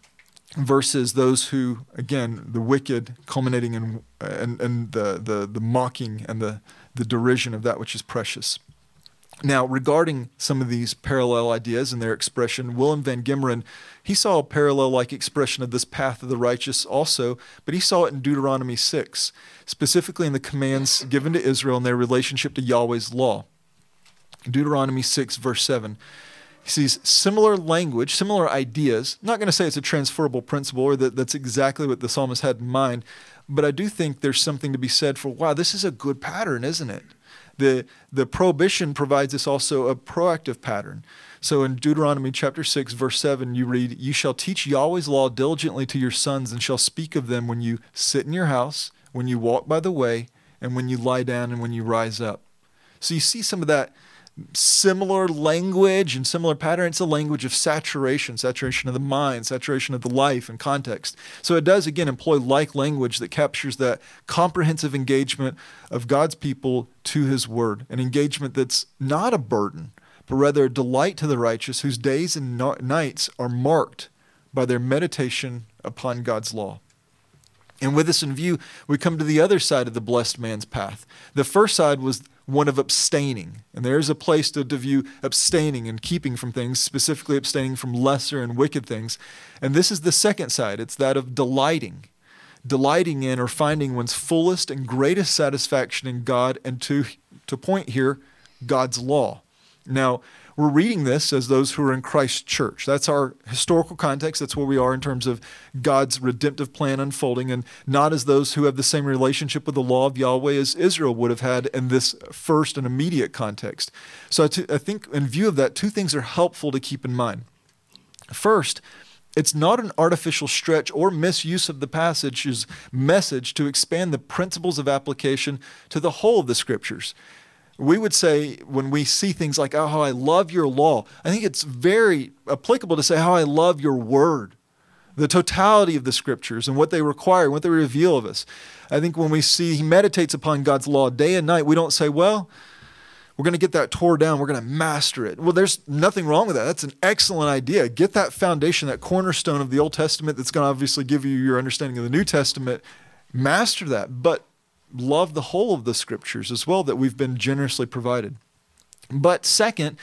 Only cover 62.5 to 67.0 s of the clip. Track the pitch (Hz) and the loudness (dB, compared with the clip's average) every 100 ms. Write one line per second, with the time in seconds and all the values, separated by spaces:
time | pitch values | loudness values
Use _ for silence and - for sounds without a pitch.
62.5 | 139 147 143 143 147 123 - 117 - 147 | 2 2 0 -2 0 -2 -4 -6 0 -2
63.5 | - 139 117 127 - - - - - 175 | -2 -8 -2 0 -2 -8 -20 -6 0 2
64.5 | 170 160 160 151 139 131 135 135 - 131 | 2 0 0 -2 -4 0 0 0 -4 -6
65.5 | - - - - 123 120 143 156 - 147 | -6 -18 -20 -8 -6 0 2 2 -2 -8
66.5 | 127 131 127 120 _ | -4 -2 -2 -4 _